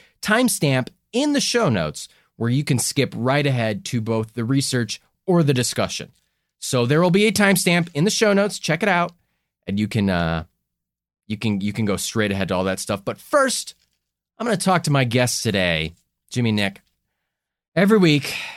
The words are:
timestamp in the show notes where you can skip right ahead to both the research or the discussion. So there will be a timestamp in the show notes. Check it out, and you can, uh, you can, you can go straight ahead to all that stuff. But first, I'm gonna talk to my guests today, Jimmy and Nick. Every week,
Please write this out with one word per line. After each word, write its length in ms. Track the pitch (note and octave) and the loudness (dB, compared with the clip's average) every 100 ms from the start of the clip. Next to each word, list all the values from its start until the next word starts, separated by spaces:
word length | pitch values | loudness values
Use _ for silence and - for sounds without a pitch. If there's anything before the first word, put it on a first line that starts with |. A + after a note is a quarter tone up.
| _ _ | _ _
timestamp 680 | - A3 B3+ - D3 C3 B2+ - _ | -2 0 0 0 0 0 -2 -12 _
in 200 | A#3 D4 | -2 0
the 80 | C#4+ | 0
show 300 | - A#3+ G3 | 0 0 0
notes 360 | G2+ D#2 - - _ _ - | 0 -2 -8 -16 _ _ -6
where 140 | A2+ | -2
you 140 | C3 | -2
can 140 | D3 B2 | 0 -2
skip 360 | - - B2 G#2+ | 0 -2 -2 -2
right 300 | B2 C#3+ C#3+ | 0 0 0
ahead 380 | B2+ A2 G2+ - | 0 -2 -4 -6
to 160 | A#2+ | -6
both 320 | A2 A2+ A2 | -2 -4 -4
the 100 | A#2+ | -6
research 560 | A2+ C#3 - B2+ A2+ - _ _ | -2 0 0 -2 -4 -8 _ _
or 180 | - F3 | 0 2
the 120 | C#3+ | 4
discussion. 580 | B2+ A#2+ - F#2 - - _ _ _ _ _ | 2 0 -2 -4 -6 -12 _ _ _ _ _
So 260 | - B2+ | -4 -2
there 160 | A#2+ D3+ | 2 2
will 100 | F3+ | 4
be 160 | F#3+ A3 | 4 2
a 60 | |
timestamp 560 | G3+ G3+ F#3+ F#3 F3 E3+ | 4 2 4 2 2 0
in 100 | C#3+ | 0
the 60 | G3+ | 0
show 220 | - G#3+ | 2 2
notes. 240 | G3 G3+ - | 2 0 -4
Check 240 | - D#3+ | -4 -2
it 60 | G#3 | 0
out, 220 | F3 F3 - _ _ _ _ - | 0 -2 -8 _ _ _ _ -6
and 140 | G2+ | -2
you 80 | G#2 | -2
can, 220 | A2+ G2 | 0 0
uh, 340 | F2 E2 D#2+ D#2+ _ _ _ _ _ _ _ - | 0 0 -4 -8 _ _ _ _ _ _ _ -10
you 120 | G#2 | -4
can, 220 | A2+ G2 | -2 -2
you 100 | G#2 | -2
can 140 | G#2 G#2 | -2 -2
go 100 | F#2+ | -2
straight 340 | - A2+ G#2 | -4 -2 -2
ahead 180 | G2 F2+ | -2 -2
to 60 | |
all 100 | F#2 | -2
that 140 | F#2+ F#2+ | -2 -4
stuff. 240 | - G2+ | -6 -6
But 140 | - G#2+ | -6 -10
first, 560 | - D4 C4+ - - - _ _ _ _ _ - | 0 2 2 -2 -8 -18 _ _ _ _ _ -8
I'm 80 | A#3 | -4
gonna 100 | G3+ | 0
talk 240 | F#3+ F3 | 2 2
to 60 | D#3+ | 2
my 120 | C#3 | 2
guests 380 | B2 B2 B2 - | 2 2 0 0
today, 520 | A2+ F#2+ F2+ D#2+ D#2+ - _ _ _ | -2 0 0 0 -4 -8 _ _ _
Jimmy 200 | B2+ A#2 | -2 0
and 60 | G#2 | 0
Nick. 260 | G2 G2 _ _ _ _ _ _ _ _ _ | -2 -6 _ _ _ _ _ _ _ _ _
Every 220 | D#3+ G3 A3 | 0 4 6
week, 360 | E3+ D3 - - - | 6 4 0 -10 -12